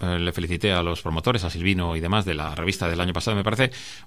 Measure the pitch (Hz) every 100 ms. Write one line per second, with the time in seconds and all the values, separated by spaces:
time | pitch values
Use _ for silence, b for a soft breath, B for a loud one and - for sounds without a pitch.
0 | 90 87 87 85 85 85 104 90 85 82
1 | - 80 123 123 87 82 92 92 85 80
2 | 85 104 92 76 78 78 85 - 87 82
3 | 90 87 113 101 107 110 127 B B B